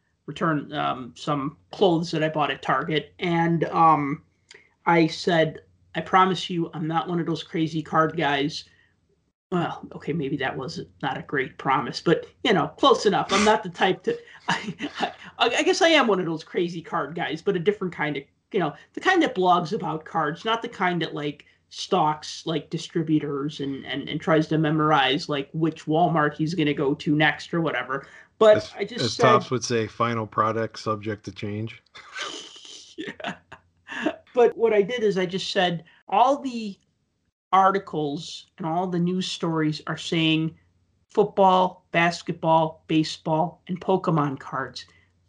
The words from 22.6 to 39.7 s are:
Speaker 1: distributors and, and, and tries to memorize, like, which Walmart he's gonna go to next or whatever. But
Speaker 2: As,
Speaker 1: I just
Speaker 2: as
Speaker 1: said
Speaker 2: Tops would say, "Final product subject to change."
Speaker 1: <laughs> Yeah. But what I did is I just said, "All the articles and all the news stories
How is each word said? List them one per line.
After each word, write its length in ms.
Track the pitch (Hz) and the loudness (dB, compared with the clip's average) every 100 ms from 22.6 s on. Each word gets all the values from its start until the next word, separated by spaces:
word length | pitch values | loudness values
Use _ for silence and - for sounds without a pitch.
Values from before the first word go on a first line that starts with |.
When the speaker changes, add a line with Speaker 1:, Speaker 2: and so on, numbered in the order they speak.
| 147 | -4
Speaker 1:
distributors 880 | 165 - 175 160 151 143 143 147 151 | -8 -4 -4 2 0 0 -4 -6 -6
and, 260 | 139 135 - | -8 -8 -8
and, 240 | 135 117 | -8 -6
and 100 | 160 | -4
tries 280 | - 156 160 | 2 2 2
to 100 | 156 | 2
memorize, 720 | 151 156 151 147 131 139 - | 2 2 4 4 4 0 -2
like, 200 | 147 135 | -6 -4
which 320 | 160 160 156 - | -2 -2 -4 -2
Walmart 480 | 156 170 160 147 | 2 2 2 0
he's 220 | 147 156 180 | 0 -4 0
gonna 180 | 147 | 0
go 220 | 143 139 147 | 0 0 0
to 200 | - 151 | 0 2
next 380 | 151 - - | 2 0 -6
or 80 | 170 | -2
whatever. 460 | 156 123 127 135 - - - - | -2 -4 -6 -8 -10 -20 -8 4
But 180 | 214 208 | 6 6
Speaker 2:
As, 160 | - - | 4 -8
Speaker 1:
I 80 | |
just 220 | 202 - 117 | -8 -2 -2
Speaker 2:
as 80 | |
Speaker 1:
said 100 | - | 4
Speaker 2:
Tops 280 | 123 120 - | 4 4 2
would 120 | 123 | -4
say, 240 | 120 120 107 | 0 -2 -2
"Final 380 | - 117 117 107 | -2 -2 -2 -4
product 520 | - 110 110 110 - | 0 0 0 -4 -6
subject 440 | - 107 104 104 - | -6 -4 -4 -8 -10
to 60 | |
change." 500 | 92 104 107 113 - _ | -10 -8 -6 -8 -12 _
Speaker 1:
<laughs> 1080 | - - - - - - - - - - - | -20 -16 -12 -10 -12 -16 -20 -20 -20 -20 -14
Yeah. 380 | - - - - _ - _ _ - - 311 - _ | -14 -10 -12 -12 _ -20 _ _ -14 -6 -6 -8 _
But 240 | 254 233 220 | 2 4 4
what 160 | 226 | 2
I 80 | 214 | 4
did 220 | 190 196 | 2 2
is 140 | 208 185 | 0 2
I 80 | 180 | -2
just 260 | 185 - | -4 -4
said, 320 | 202 180 170 - _ - | 0 0 0 -8 _ -2
"All 320 | 196 254 277 | 4 4 2
the 360 | 262 233 214 190 _ _ _ _ _ _ - | -2 -8 -8 -12 _ _ _ _ _ _ 0
articles 960 | 190 190 196 190 156 151 151 - - - - | 4 4 2 -4 -4 -4 -6 -10 -16 -18 -10
and 100 | 160 | -4
all 200 | 170 185 | -2 -2
the 120 | 175 | 0
news 280 | 175 185 180 | 0 0 -4
stories 540 | - 170 160 151 | -4 -2 0 0